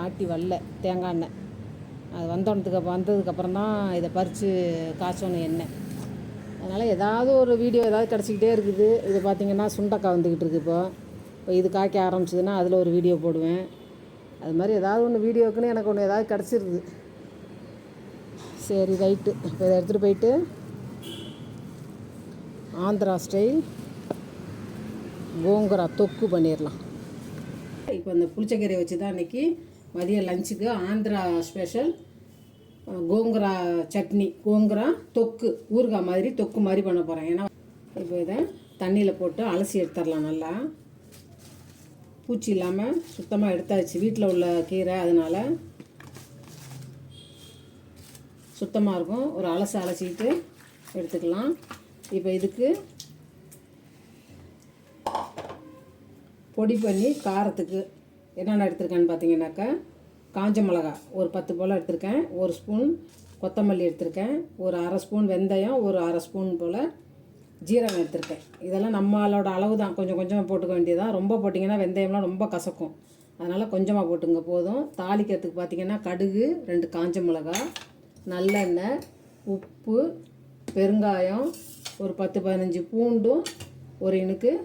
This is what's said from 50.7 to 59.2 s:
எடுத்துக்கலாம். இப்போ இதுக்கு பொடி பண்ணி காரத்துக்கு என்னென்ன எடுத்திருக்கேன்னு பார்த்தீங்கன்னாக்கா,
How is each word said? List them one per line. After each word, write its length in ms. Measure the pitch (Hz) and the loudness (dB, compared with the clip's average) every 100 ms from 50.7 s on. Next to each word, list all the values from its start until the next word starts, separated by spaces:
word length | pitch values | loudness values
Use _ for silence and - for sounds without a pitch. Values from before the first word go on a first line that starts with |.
| - - - | -20 -14 -10
எடுத்துக்கலாம். 520 | 165 175 170 185 262 339 - - - - - 190 | -6 -4 -2 -2 -2 -4 -8 -20 -20 -20 -6 -4
இப்போ 120 | 185 185 | -2 -2
இதுக்கு 300 | 190 - 254 339 - - - - - - - - - - - - - - - - - - - - - - - - - - - - - - - - - - - - - - | -2 0 0 0 -4 -18 -20 -20 -20 -20 -20 -20 -20 -20 -20 -20 -20 -20 -20 -20 -20 -20 -20 -20 -20 -12 -8 -6 -8 -12 -14 -16 -20 -20 -20 -20 -20 -20 -20 -20 -12 -2
பொடி 180 | 214 226 214 | 0 2 2
பண்ணி 240 | 190 233 285 214 | 2 2 2 0
காரத்துக்கு 520 | 196 202 - 165 190 - - - - - - | 0 0 -2 -4 -4 -6 -12 -20 -20 -18 -8
என்னென்ன 260 | 190 208 196 | 0 2 2
எடுத்திருக்கேன்னு 440 | 170 175 175 170 | 0 -2 4 4
பார்த்தீங்கன்னாக்கா, 560 | 165 | 4